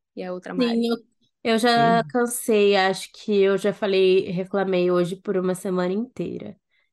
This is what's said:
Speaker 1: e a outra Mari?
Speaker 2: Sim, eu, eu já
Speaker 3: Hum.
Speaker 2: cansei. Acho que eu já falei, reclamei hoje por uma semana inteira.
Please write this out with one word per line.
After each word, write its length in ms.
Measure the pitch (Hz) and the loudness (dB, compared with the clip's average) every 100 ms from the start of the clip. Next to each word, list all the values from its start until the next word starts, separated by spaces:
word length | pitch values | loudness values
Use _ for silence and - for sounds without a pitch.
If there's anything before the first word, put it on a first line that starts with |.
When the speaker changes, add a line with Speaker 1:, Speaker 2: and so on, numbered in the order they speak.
| _ - | _ -12
Speaker 1:
e 60 | |
a 100 | 185 | -10
outra 220 | 185 185 | -10 -8
Mari? 260 | 185 233 233 | -2 -2 0
Speaker 2:
Sim, 80 | 233 | -2
eu, 80 | 233 - _ _ _ | -4 -8 _ _ _
eu 140 | 240 226 | -2 0
já 440 | 240 233 233 233 | 2 4 4 2
Speaker 3:
Hum. 20 | |
Speaker 2:
cansei. 720 | 226 247 240 - - 214 202 196 | 0 -2 -2 -4 0 2 4 4
Acho 340 | 190 185 - | 2 -2 -8
que 200 | - - 202 | -10 -2 2
eu 160 | 190 190 | 2 2
já 140 | 202 | -2
falei, 580 | 196 202 190 185 190 - | -2 0 2 4 2 0
reclamei 600 | 180 185 196 190 185 180 | -6 -4 -4 0 0 2
hoje 260 | 180 175 190 | 2 0 -4
por 200 | - 185 | -4 -2
uma 180 | 185 | -2
semana 380 | 180 202 185 180 | -4 -4 -2 -2
inteira. 680 | 196 254 - 170 - - - _ _ _ | -2 -6 -8 -10 -10 -12 -16 _ _ _